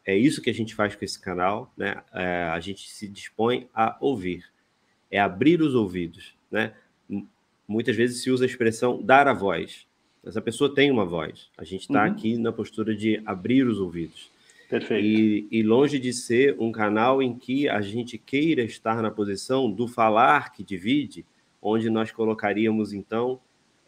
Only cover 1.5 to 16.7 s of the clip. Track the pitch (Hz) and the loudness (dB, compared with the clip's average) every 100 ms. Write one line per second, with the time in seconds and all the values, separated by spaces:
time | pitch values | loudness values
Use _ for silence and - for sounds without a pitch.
1.5 | 107 135 - 101 - - 92 90 87 85 | -2 -8 -8 -6 -6 -10 -6 -4 -2 -4
2.5 | 85 90 92 - - 101 101 - - 117 | -6 -8 -14 -16 -16 -16 -14 -16 -2 0
3.5 | 123 - 110 113 - 139 120 90 85 - | 0 -4 -2 -2 0 -4 -2 -6 -8 -12
4.5 | _ _ _ _ _ _ 98 98 95 139 | _ _ _ _ _ _ 0 0 4 4
5.5 | 170 156 127 101 90 85 101 - _ _ | 4 2 2 0 -4 -8 -12 -20 _ _
6.5 | 101 110 - _ _ - 101 101 _ _ | -4 -4 -8 _ _ -8 -8 -8 _ _
7.5 | _ - 107 117 107 123 123 127 127 127 | _ -6 -2 0 0 0 0 -2 0 0
8.5 | - 113 110 123 - 104 135 143 101 98 | 2 0 2 -2 0 6 6 8 2 0
9.5 | 85 - - _ _ _ _ - 110 107 | -2 -6 -14 _ _ _ _ -10 -6 -6
10.5 | 110 143 139 143 123 90 85 78 - - | -2 0 4 4 4 0 -4 -6 -12 -20
11.5 | - 80 95 - 104 107 104 113 117 113 | -20 -12 -12 -2 2 2 0 -2 -2 -2
12.5 | 113 104 - 107 104 110 107 - 95 104 | -4 -8 -4 -4 -2 0 -2 -4 -6 2
13.5 | 131 127 101 90 85 80 - - _ _ | 2 2 0 -4 -6 -10 -12 -20 _ _
14.5 | _ _ 117 - 107 104 107 107 104 - | _ _ -6 -2 0 2 4 4 2 -2
15.5 | 113 107 117 143 139 123 120 - 120 139 | 0 4 4 4 0 -4 -6 0 4 4
16.5 | - 113 | 2 -4